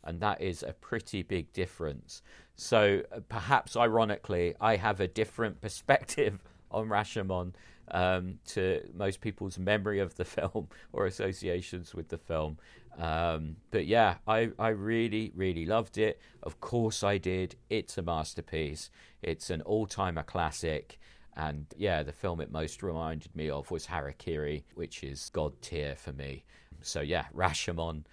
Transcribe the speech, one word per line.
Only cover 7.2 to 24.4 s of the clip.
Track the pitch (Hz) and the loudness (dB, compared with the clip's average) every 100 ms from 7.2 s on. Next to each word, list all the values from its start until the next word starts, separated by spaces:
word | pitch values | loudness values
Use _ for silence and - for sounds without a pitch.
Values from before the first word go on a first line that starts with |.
| 95 92 90 - - - - | -2 -2 -2 -8 -18 -20 -4
um, | 90 92 92 90 - - | 2 4 2 0 -8 -6
to | - 92 85 - | 0 2 2 -2
most | 87 98 95 | -4 -2 -2
people's | 110 95 98 92 | -6 -4 -6 -2
memory | 92 107 98 98 | 2 2 2 0
of | 92 - | 0 -2
the | |
<laughs> | 90 - | -4 -2
film | 87 110 78 - - | -2 -2 -8 -12 -8
or | - 95 | -2 -2
associations | 95 98 92 90 87 92 90 85 | 0 -4 -2 -2 -2 -4 -8 -8
with | 85 80 | -10 -8
the | 85 | -8
film. | - 82 78 78 - - - - | -4 -2 -2 -6 -14 -20 -16 -6
Um, | 82 80 85 80 78 80 - | -2 2 2 0 -4 -10 -2
but | 110 78 | 0 4
yeah, | 113 104 87 - | 6 6 4 2
I, | 110 113 - | 2 2 0
I | 113 | 0
really, | 107 104 113 117 107 110 90 | 0 2 2 2 0 -2 -2
really | 95 82 82 | 0 0 0
loved | 110 107 101 | 0 0 2
it. | 107 - - - | 2 0 -10 -14
Of | - - | -14 -12
course | - 120 113 - | -2 0 2 2
I | 101 101 | 2 2
did. | 92 92 92 - - | 2 0 -2 -6 -2
It's | 107 - - | -2 -2 -4
a | |
masterpiece. | 85 80 78 - - 80 73 76 - - - - | -2 0 -2 -6 -6 -2 -2 -6 -12 -18 -20 -8
It's | - 80 - | -6 -4 -4
an | 82 | -4
all-timer | 85 107 104 - 92 80 | 0 0 0 -2 -2 -2
classic. | 78 92 80 - 82 76 - - - - - - | -2 0 0 0 -2 -2 -4 -18 -20 -20 -14 -6
And | 78 76 73 - | -4 -4 -8 -2
yeah, | 101 80 | 0 0
the | 73 | -2
film | - 95 82 | -4 -4 -4
it | 60 | -4
most | 80 78 - | -4 -4 -4
reminded | 95 80 80 80 - 78 | -4 -4 -4 -6 -8 -6
me | 78 | -4
of | 71 71 | -4 -4
was | 82 - | -6 -4
Harakiri, | 87 69 69 - 76 | -6 -6 -8 -6 -4